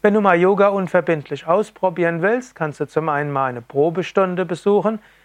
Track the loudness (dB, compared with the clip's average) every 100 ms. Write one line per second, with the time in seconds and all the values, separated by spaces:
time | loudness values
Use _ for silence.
0 | 2 2 4 4 4 4 2 2 0 -2
1 | 0 -4 -4 -12 -2 0 0 -4 -4 0
2 | -2 0 -2 -2 -6 -8 -8 -6 -4 -4
3 | -2 -2 -2 -2 -4 -6 -8 -2 0 -2
4 | -4 -2 0 -2 -4 -2 0 2 0 -4
5 | _ _